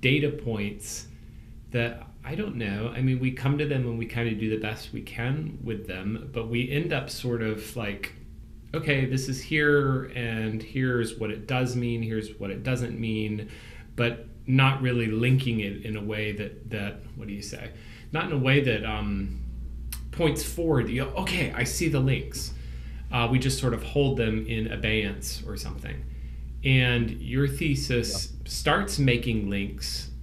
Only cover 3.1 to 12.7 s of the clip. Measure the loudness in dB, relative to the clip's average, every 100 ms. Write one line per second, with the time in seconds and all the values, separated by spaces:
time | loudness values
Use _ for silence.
3.1 | 4 2 2 2 2 2 2 0 -2 -2
4.1 | 0 0 2 0 0 -2 -6 -8 -10 -8
5.1 | -4 0 0 -2 -6 -4 -6 -6 -6 -4
6.1 | -4 -4 -6 -2 0 0 0 0 -2 -2
7.1 | -4 -2 0 0 -2 -6 -4 -4 -4 -8
8.1 | -10 -16 -16 -16 -16 -6 -4 2 2 4
9.1 | 0 0 -4 0 4 6 6 6 2 0
10.1 | -4 -2 0 0 -2 -4 0 2 4 2
11.1 | -2 -4 -4 -2 0 2 2 0 0 0
12.1 | -2 -4 -6 -6 -4 -2